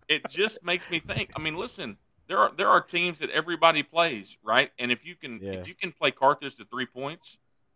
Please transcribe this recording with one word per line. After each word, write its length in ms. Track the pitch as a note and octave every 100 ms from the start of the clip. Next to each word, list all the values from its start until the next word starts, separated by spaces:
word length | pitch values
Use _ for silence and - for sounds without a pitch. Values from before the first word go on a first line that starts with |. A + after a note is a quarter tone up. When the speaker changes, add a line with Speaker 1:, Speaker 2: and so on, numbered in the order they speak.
| -
Speaker 1:
it 200 | D3+ -
just 340 | E3 G#3+ -
makes 260 | F3 F3 -
me 100 | E3
think. 320 | - B3+ G3+ -
I 40 |
mean, 160 | D#3 D#3+
listen, 420 | A#3+ - C3+ G2+ _ _ -
there 100 | F#3+
are, 140 | - D3+
there 120 | G3+
are 120 | F#3+
teams 380 | - F3 F3 D#3
that 100 | D3+
everybody 500 | D#3 D#3+ E3 E3 D#3
plays, 540 | C#3+ E3 E3+ A2+ F#2+ -
right? 280 | G#2+ A#2+ C#3 -
And 140 | B2
if 140 | A#2+ E3
you 100 | F3+
can, 240 | C#3+ A2+
Speaker 2:
Yeah. 120 | G2
Speaker 1:
if 140 | F#2+ F2+
you 60 | -
can 160 | F#3
play 180 | - D3
Carthage 440 | - C3+ C#3+ C#3+ -
to 80 | G#2
three 200 | B2 B2
points, 520 | B2 C3+ E3+ - - _ _ _